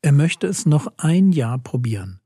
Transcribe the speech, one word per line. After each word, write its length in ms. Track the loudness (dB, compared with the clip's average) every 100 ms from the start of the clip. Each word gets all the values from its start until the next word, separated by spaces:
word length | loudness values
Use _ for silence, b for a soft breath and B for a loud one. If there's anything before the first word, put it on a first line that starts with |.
Er 100 | 4
möchte 360 | 4 2 -2 -6
es 180 | -2 0
noch 260 | 0 -2 -4
ein 340 | 0 2 4
Jahr 260 | 2 -2 -4
probieren. 600 | -6 -4 -4 -6 -8 -16